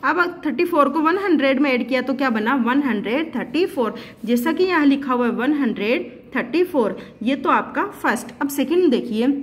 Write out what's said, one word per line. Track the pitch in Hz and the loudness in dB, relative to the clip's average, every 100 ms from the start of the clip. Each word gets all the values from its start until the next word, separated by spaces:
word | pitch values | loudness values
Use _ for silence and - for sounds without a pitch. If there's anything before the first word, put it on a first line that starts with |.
अब | 269 320 349 - 302 | 0 0 0 -2 -4
थर्टी | 240 349 | 0 0
फ़ोर | 339 277 | 4 2
को | 302 | 2
वन | 311 370 | 2 0
हंड्रेड | 392 302 277 269 | 2 2 4 2
में | 285 | 2
ऐड | 247 - | 0 0
किया | 254 | -2
तो | 247 | -2
क्या | 254 269 | -2 0
बना? | 220 214 277 | 0 0 0
वन | 233 269 | 2 2
हंड्रेड | 285 208 190 262 330 247 | 0 -2 -2 -2 -2 -6
थर्टी | 170 302 381 | -4 -2 0
फ़ोर। | 285 220 - - - 208 | 0 -2 -4 -14 -12 -2
जैसा | 240 247 | 0 0
कि | 311 | 0
यहाँ | 370 349 294 | 2 4 4
लिखा | 277 262 | 2 0
हुआ | 247 240 | 0 0
है | |
वन | 202 262 | 0 0
हंड्रेड | 302 247 196 208 277 - - - 254 | 0 0 0 -2 -2 -4 -14 -8 -6
थर्टी | - 311 | -2 0
फ़ोर, | 349 285 208 185 - - | 0 2 0 -4 -14 -6
ये | 214 277 | -4 -2
तो | 330 | 2
आपका | 240 - - 403 | 0 0 -4 -6
फर्स्ट। | - 294 240 - - | -2 -2 -2 -6 -6
अब | 285 | -4
सेकंड | 285 269 349 349 | -2 0 4 4
देखिए। | 233 240 220 247 277 | 2 0 0 0 0